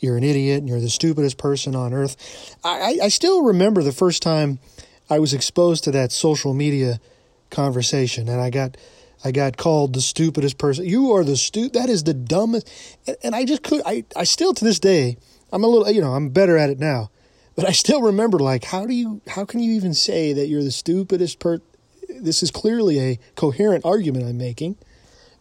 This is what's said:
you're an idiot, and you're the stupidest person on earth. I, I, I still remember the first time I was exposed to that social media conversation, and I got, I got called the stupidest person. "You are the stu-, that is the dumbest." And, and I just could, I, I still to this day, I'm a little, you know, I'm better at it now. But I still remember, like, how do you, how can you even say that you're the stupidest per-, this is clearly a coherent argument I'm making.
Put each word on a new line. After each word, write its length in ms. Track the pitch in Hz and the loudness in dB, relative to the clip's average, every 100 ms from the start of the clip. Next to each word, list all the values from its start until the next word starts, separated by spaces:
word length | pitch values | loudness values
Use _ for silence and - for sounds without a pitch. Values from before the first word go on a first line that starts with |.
you're 160 | 131 120 | -2 0
an 80 | |
idiot, 340 | 139 139 139 139 | 2 2 2 0
and 100 | 139 | -2
you're 120 | 120 | -2
the 100 | 117 | -2
stupidest 460 | - 165 156 143 - | -2 0 0 0 -2
person 400 | 143 139 - 131 | -2 -2 -2 -4
on 180 | 123 | -4
earth. 220 | 131 139 - - - - - | -2 -4 -6 -18 -20 -20 -10
I, 160 | 170 147 | -6 -2
I, 240 | 196 330 | -2 0
I 40 | 208 | 0
still 360 | - 339 381 | 2 2 4
remember 400 | 262 180 196 202 | 4 4 4 4
the 80 | 143 | 2
first 300 | 135 185 165 | 2 2 2
time 360 | 170 160 147 131 _ - - _ - | 0 0 0 -2 _ -20 -20 _ -2
I 120 | 151 | 2
was 120 | 151 | 2
exposed 520 | 135 - - 175 160 | 0 -2 2 4 2
to 80 | - | 0
that 180 | 135 127 | 0 0
social 440 | - 160 147 143 | 0 0 2 0
media 440 | 135 147 143 127 117 _ _ _ _ - | 0 0 0 0 -2 _ _ _ _ -10
conversation, 800 | - 143 123 117 143 127 - 113 | -2 0 0 0 0 -2 -2 -4
and 120 | 123 | -2
I 100 | 127 | -2
got, 260 | 135 131 - - - - _ | -2 -4 -8 -20 -20 -20 _
I 60 | 135 | -4
got 260 | 131 139 - | 0 -2 0
called 360 | 170 156 143 | 2 2 2
the 80 | 127 | -2
stupidest 580 | 127 - 165 156 139 135 | -2 0 0 0 -2 -2
person. 280 | 147 139 180 | -2 -2 0
"You 260 | 220 269 | 2 4
are 100 | 202 | 4
the 140 | 147 135 | 2 0
stu-, 320 | - 214 247 | -2 -4 -2
that 200 | 240 254 | -2 0
is 140 | 208 | 0
the 120 | 151 | 0
dumbest." 520 | 139 120 170 226 226 - - - - - | -2 -2 0 0 -2 -6 -16 -20 -14 -10
And, 100 | - | -8
and 120 | 240 226 | -4 -2
I 80 | |
just 180 | 262 302 | -2 -2
could, 200 | - 302 170 | 0 -2 -2
I, 180 | 233 - 156 | -6 -6 -4
I 80 | |
still 300 | 170 - 359 | -2 0 0
to 100 | - | 2
this 160 | 220 190 | 0 4
day, 380 | 196 180 127 120 _ _ - | 4 4 2 -4 _ _ -8
I'm 100 | 185 | 0
a 60 | 226 | 4
little, 200 | 233 - | 4 4
you 120 | 220 | 2
know, 140 | 147 | 2
I'm 160 | 131 147 | 0 0
better 260 | 147 190 165 | 2 4 4
at 140 | 143 | 2
it 100 | 139 | 0
now. 300 | 151 131 104 _ _ _ _ | -2 -2 -6 _ _ _ _
But 140 | - 185 | -4 0
I 40 | |
still 300 | 175 - 294 | 0 2 2
remember, 380 | 226 202 233 180 | 2 2 2 2
like, 240 | 135 131 | 2 -2
how 220 | - 185 220 | -4 -6 -4
do 80 | |
you, 260 | 247 233 208 - | -4 -4 -8 -10
how 160 | - | -10
can 160 | 202 233 | -6 -2
you 120 | 233 | 0
even 200 | 220 185 | 0 0
say 380 | 151 - 175 156 | 0 0 0 0
that 140 | 143 143 | -2 -2
you're 180 | 147 | -2
the 80 | 139 | -2
stupidest 640 | 123 - 180 190 180 175 - | -4 -2 -2 0 -2 -2 -4
per-, 220 | 175 165 - _ _ _ - 262 | -4 -4 -8 _ _ _ -18 -8
this 220 | 175 - | -2 -2
is 80 | 160 | -2
clearly 480 | - 214 233 202 143 | -2 -2 0 2 0
a 200 | 131 123 _ | 0 -4 _
coherent 500 | - 156 123 208 170 | -4 -2 0 2 2
argument 400 | 165 208 160 127 120 | 0 0 0 -4 -4
I'm 120 | 120 | -6
making. 380 | 123 117 160 208 _ _ _ _ _ _ | -8 -6 -8 -10 _ _ _ _ _ _